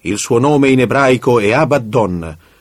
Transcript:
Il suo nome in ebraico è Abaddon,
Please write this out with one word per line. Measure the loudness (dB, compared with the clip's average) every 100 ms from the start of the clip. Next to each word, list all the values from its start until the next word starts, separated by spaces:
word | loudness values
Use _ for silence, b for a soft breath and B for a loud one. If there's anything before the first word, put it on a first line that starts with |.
Il | -8 -8
suo | -2 0
nome | 2 2 2
in | 2
ebraico | 2 0 2 0 2 0
è | 2
Abaddon, | 0 0 -2 -2 -2 -2 -4 -8 -14 b b